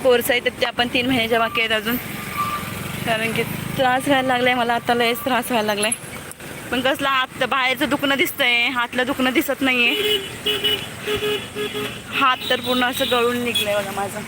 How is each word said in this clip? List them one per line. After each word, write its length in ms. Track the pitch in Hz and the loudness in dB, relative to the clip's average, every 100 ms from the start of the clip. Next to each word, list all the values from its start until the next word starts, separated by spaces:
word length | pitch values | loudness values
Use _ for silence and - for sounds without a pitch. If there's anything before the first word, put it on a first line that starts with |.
कोर्स 280 | 262 240 240 | 6 4 4
आहे, 80 | 247 247 | 2 0
तर 140 | 214 | 0
त्या 100 | 247 233 | -2 0
पण 100 | 240 | 0
तीन 140 | 262 247 | 2 2
महिन्याच्या 320 | 262 226 226 | 2 2 2
बाकी 220 | 226 233 | 2 2
आहेत 100 | 226 220 | 0 0
अजून. 140 | 208 247 - - - - - - - - - - 233 | 0 -4 -4 -8 -8 -4 -2 -2 -6 -8 -8 -6 -2
कारण 260 | 220 226 | 0 0
की 100 | 220 233 - - - | -2 -2 -4 -6 0
त्रास 300 | 262 254 269 | 2 2 4
व्हायला 200 | 269 262 | 2 4
लागलाय 260 | 247 254 | 2 4
मला 200 | 247 233 | 2 2
आता, 200 | 233 233 | 0 2
लयच 300 | 240 233 240 - | 2 4 2 0
त्रास 260 | 240 240 | 0 2
व्हायला 220 | 247 214 | 0 0
लागलाय. 180 | 208 208 - - - - - - - - | 0 0 -2 -8 -12 -14 -14 -14 -12 -6
पण 100 | 254 | 0
कसलं 260 | 254 294 277 | 0 0 0
आत 360 | 269 262 - | 0 -2 -2
बाहेरचं 460 | 254 269 254 254 277 | -2 0 0 0 0
दुखणं 280 | 277 277 277 | 2 2 2
दिसतंय, 500 | 349 - 254 240 240 254 | 0 2 2 2 2 0
आतलं 240 | 240 247 254 | -2 -2 -2
दुखणं 280 | 277 254 | 2 2
दिसत 280 | 254 - 254 | 2 0 0
नाहीये. 560 | 269 254 240 359 415 415 392 - 427 415 403 392 - - - 415 415 415 403 415 415 415 415 - - - | 2 4 2 2 0 0 -2 -6 -4 -2 0 -2 -4 -8 -4 -2 -2 -4 -6 -8 -6 -4 -6 -8 -6 0
हात 180 | 269 254 - | 2 2 0
तर 100 | 254 | -2
पूर्ण 220 | 247 254 | 0 0
असं 280 | 247 254 262 | 0 0 2
गळून 320 | 240 233 240 | 2 2 0
निघलंय 320 | 240 214 208 208 | 0 0 0 0
बघा 160 | 196 202 | -2 -4
माझं 240 | 202 208 | -4 -6